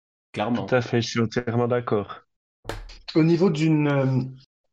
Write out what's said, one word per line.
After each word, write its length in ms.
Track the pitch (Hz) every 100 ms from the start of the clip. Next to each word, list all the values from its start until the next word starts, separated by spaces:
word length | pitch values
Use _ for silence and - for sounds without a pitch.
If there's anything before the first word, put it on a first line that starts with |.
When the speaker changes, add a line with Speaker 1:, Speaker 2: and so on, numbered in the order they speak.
| _ _ _
Speaker 1:
Clairement. 320 | 104 107 117 98
Speaker 2:
Tout 100 | 127
à 60 |
fait, 180 | 120 120
je 60 | 110
suis 120 | 120
entièrement 480 | 113 123 120 117 120
d'accord. 540 | 123 120 107 98 - _ _ _ _ - - - - - 160
Speaker 3:
Au 80 |
niveau 260 | 160 170 190
d'une, 380 | 151 160 151 147
euh, 180 | 139 131 127 - - - _ _